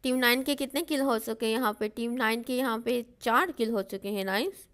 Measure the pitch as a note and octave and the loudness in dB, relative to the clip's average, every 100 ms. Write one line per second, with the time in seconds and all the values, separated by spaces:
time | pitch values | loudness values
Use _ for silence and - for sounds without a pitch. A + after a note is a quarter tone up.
0 | B3+ B3+ A#3+ B3 C4+ C#4+ C4+ C#4+ E4+ D4 | 2 4 4 4 2 0 0 -2 0 0
1 | C4+ A3+ A3+ A3 A3+ A3 A#3+ G#3+ G#3+ A3+ | 2 0 -2 -2 0 2 0 0 -4 -2
2 | A#3 B3 A3 A3+ A#3 B3+ C4 A3+ A#3 A#3+ | -4 0 0 0 -2 -2 0 -2 -2 -2
3 | A#3 - A#3+ A#3+ F4+ C#4 A3 A3+ F#3+ G3 | -4 -6 2 2 2 0 0 0 -4 -6
4 | G3 G#3 F#3+ G3 F4+ - - | -4 -2 0 0 -2 -6 -20